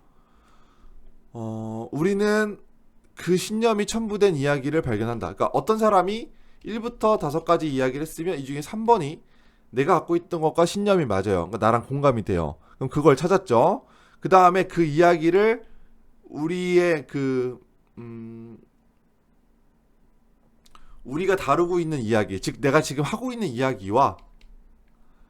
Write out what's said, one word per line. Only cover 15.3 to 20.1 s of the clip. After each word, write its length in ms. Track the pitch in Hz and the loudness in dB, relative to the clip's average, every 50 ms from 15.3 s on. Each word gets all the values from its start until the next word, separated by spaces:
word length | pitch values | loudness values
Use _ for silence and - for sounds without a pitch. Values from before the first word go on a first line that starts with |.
| 170 196 208 220 226 233 - - - - - - - _ _ _ _ _ - | 2 2 2 2 0 -2 -6 -18 -20 -20 -20 -20 -20 _ _ _ _ _ -20
우리의 840 | - - 139 151 165 180 180 180 180 180 175 175 175 165 151 127 | -14 -10 -6 -6 -4 -4 -4 0 2 4 4 4 4 0 -2 -4
그, 520 | - - 143 135 135 131 127 123 127 123 - - _ _ _ _ _ - | -6 -6 -4 -2 -2 -2 -2 -2 -4 -6 -12 -18 _ _ _ _ _ -20
음, 600 | 120 117 117 117 117 113 113 113 113 113 117 113 - - _ _ _ _ _ _ _ _ _ _ _ _ _ _ _ _ _ _ _ _ _ _ _ _ _ _ _ _ _ | -18 -16 -16 -16 -16 -16 -16 -16 -18 -18 -20 -20 -20 -20 _ _ _ _ _ _ _ _ _ _ _ _ _ _ _ _ _ _ _ _ _ _ _ _ _ _ _ _ _